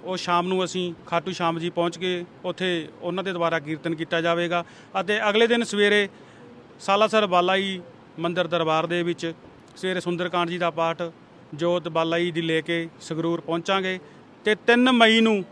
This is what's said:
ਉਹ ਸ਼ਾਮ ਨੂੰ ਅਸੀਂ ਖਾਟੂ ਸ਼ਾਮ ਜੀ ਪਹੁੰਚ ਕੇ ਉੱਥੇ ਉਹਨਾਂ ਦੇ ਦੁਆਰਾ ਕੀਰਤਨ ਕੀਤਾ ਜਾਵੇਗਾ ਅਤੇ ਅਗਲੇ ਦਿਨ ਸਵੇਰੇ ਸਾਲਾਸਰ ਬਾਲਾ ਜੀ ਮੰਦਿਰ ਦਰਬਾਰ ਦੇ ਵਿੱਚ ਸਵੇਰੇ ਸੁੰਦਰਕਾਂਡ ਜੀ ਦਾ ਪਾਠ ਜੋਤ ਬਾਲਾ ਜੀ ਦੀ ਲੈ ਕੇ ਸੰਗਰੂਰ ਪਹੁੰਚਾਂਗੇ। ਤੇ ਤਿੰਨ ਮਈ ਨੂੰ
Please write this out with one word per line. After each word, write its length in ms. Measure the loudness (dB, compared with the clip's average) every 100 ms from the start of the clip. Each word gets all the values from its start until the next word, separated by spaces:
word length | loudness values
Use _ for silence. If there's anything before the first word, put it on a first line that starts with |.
ਉਹ 120 | -6 -6
ਸ਼ਾਮ 300 | 0 0 2
ਨੂੰ 160 | 0
ਅਸੀਂ 280 | -2 -2 -6 -8 -4
ਖਾਟੂ 260 | -2 -2
ਸ਼ਾਮ 260 | -2 -2 0
ਜੀ 120 | -4
ਪਹੁੰਚ 260 | 0 -2 -2
ਕੇ 260 | -4 -4 -6 -10
ਉੱਥੇ 240 | -8 -4 -4 -4 -6 -10
ਉਹਨਾਂ 240 | -6 -6
ਦੇ 80 | -4
ਦੁਆਰਾ 260 | -2 0 0
ਕੀਰਤਨ 360 | -4 -8 -6
ਕੀਤਾ 260 | -6 -2 -2
ਜਾਵੇਗਾ 420 | 0 0 0 -2 -4 -14 -8 -6
ਅਤੇ 180 | -2 0 2
ਅਗਲੇ 180 | 4 4
ਦਿਨ 180 | 4
ਸਵੇਰੇ 440 | 0 2 4 4 0 -6 -20 -20 -20 -20 -20 -14
ਸਾਲਾਸਰ 460 | 0 2 4 2 2
ਬਾਲਾ 300 | 2 4 2
ਜੀ 220 | 0 -6 -10 -20 -20 -6
ਮੰਦਿਰ 260 | -4 -2 -2
ਦਰਬਾਰ 400 | 0 2 0 0
ਦੇ 160 | -2
ਵਿੱਚ 300 | -2 -2 -6 -8 -16 -20 -20 -8
ਸਵੇਰੇ 240 | -4 -4
ਸੁੰਦਰਕਾਂਡ 500 | -4 -4 -2 -2 -2
ਜੀ 80 | 0
ਦਾ 120 | -2
ਪਾਠ 320 | 0 -2 -2 -8 -10 -20 -20 -16
ਜੋਤ 340 | -4 0 0 0
ਬਾਲਾ 300 | -2 0 0
ਜੀ 120 | 0
ਦੀ 120 | -2
ਲੈ 180 | -2 -2
ਕੇ 260 | 0 -4 -4 -12
ਸੰਗਰੂਰ 400 | -10 -4 -2 -4
ਪਹੁੰਚਾਂਗੇ। 580 | -2 -4 -2 -2 -2 -6 -12 -20 -20 -8 -2
ਤੇ 80 | -2
ਤਿੰਨ 360 | 4 4 6
ਮਈ 280 | 6 6 6
ਨੂੰ 240 | 4 2 -2